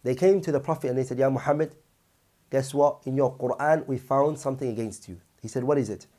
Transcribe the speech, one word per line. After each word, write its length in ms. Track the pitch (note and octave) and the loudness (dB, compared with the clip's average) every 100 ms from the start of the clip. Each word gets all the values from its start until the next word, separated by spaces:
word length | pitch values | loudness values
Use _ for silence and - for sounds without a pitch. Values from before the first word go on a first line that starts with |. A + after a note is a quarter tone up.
They 120 | A#2+ | -4
came 260 | C3 F#3 G3 | 2 4 4
to 100 | F3 | 2
the 100 | C#3+ | -2
Prophet 280 | C3+ D#3+ C3 | 0 -4 -2
and 100 | B2+ | -2
they 60 | |
said, 140 | C3 B2 | -2 0
"Ya 120 | C3+ | 2
Muhammad, 440 | C3 D3 D3 D#3 - _ _ _ _ _ _ _ | 2 0 0 -2 -6 _ _ _ _ _ _ _
guess 240 | C3+ C3+ | -2 -2
what? 260 | C#3+ C#3+ - | 2 2 2
In 120 | C3 C3+ | -4 0
your 200 | B2+ C3 | 0 0
Quran, 500 | B2 - D3 D#3 - | -4 0 2 2 0
we 120 | B2+ | -6
found 400 | - C#3 D3 C#3+ | 0 2 2 0
something 300 | C#3 C3 C3 | -6 -4 -4
against 400 | A2 A2+ - - | -4 -6 -8 -16
you." 120 | F2 _ _ | -18 _ _
He 80 | A#2 | -6
said, 140 | C3 | -4
"What 160 | B2 C#3+ | 0 0
is 120 | G#2+ | 0
it?" 160 | G2 - | -6 -12